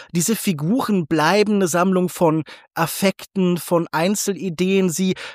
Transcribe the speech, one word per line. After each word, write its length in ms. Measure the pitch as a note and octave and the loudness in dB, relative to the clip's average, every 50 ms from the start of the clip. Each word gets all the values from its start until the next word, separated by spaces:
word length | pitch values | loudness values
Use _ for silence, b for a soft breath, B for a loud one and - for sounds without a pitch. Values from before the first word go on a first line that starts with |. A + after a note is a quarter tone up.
| B B B | B B B
diese 220 | E3+ E3 - A3+ | -2 0 0 0
Figuren 720 | G3 - - F#3 C#3+ C#3+ D#3+ A3 C4+ - - G#3 F#3+ E3+ | -2 0 -2 -2 -2 0 0 0 0 0 0 0 0 0
bleiben 500 | - E3 D#3 D3+ D#3+ F#3 G#3 G#3 G#3 G#3+ | 0 0 2 2 4 4 2 2 2 2
eine 120 | G3+ F#3+ E3+ | 0 0 2
Sammlung 400 | - F3 F3 F#3+ F#3+ F#3 F3+ F3 | 2 2 2 2 2 2 0 0
von 340 | - - F3+ D#3+ D#3 D#3+ D3+ B B B B B - | 0 2 2 2 2 2 -2 B B B B B -4
Affekten, 840 | - E3 D#3 - - - G3 F#3 - - - - G3 F#3 F3+ F3 E3+ | -4 -4 -4 -2 0 0 0 0 -2 -8 -10 -4 -2 0 0 0 -2
von 280 | - - F3+ E3+ E3+ - - | -2 0 0 0 0 -2 -2
Einzelideen. 960 | D3+ E3 F#3 G#3+ G3 - - G3+ D#3+ - F#3+ D#3+ - F3+ F#3 F#3+ G3 F#3+ F#3 | -2 0 0 0 -2 -2 -4 -4 -4 -4 -6 -4 -2 0 2 2 2 2 2
Sie 260 | D#3 - F#3+ F#3 F3+ B B B B | 0 0 0 -2 -2 B B B B